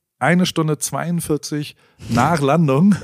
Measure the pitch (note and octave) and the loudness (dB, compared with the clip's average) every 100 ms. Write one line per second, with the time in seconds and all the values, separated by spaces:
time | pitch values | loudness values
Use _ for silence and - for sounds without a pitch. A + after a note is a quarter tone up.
0 | _ _ C3 F3+ F3+ - D#3 D3 - C#3 | _ _ 0 2 2 0 -2 -4 -6 -6
1 | D#3 F3 - D3 - D3+ D3 - _ _ | -4 -6 -4 -6 -4 -8 -8 -16 _ _
2 | - A#2 C3+ E3+ C3+ D#3+ D3+ C3+ G3 F#3 | -4 0 2 2 2 2 2 4 4 2